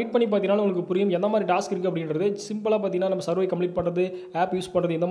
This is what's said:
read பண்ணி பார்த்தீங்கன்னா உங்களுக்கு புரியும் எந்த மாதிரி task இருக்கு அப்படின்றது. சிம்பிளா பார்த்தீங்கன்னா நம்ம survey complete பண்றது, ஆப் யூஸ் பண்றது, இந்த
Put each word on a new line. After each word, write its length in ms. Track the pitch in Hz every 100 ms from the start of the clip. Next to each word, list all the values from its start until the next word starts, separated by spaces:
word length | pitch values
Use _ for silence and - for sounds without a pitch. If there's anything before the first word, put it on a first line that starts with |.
read 120 | 226 240
பண்ணி 120 | 226
பார்த்தீங்கன்னா 380 | 202 185 208 202
உங்களுக்கு 200 | 175 175
புரியும் 220 | 185 202 175
எந்த 100 | 202
மாதிரி 140 | 214 175
task 220 | 180 -
இருக்கு 160 | 185 180
அப்படின்றது. 360 | 165 160 156 202 202 -
சிம்பிளா 300 | 214 214 214
பார்த்தீங்கன்னா 300 | 196 185 190
நம்ம 140 | 185 175
survey 180 | 175 185
complete 220 | 175 180 175
பண்றது, 260 | 170 170 185 - - 165
ஆப் 100 | 185 185
யூஸ் 140 | 180 180
பண்றது, 240 | 170 165
இந்த 100 | 180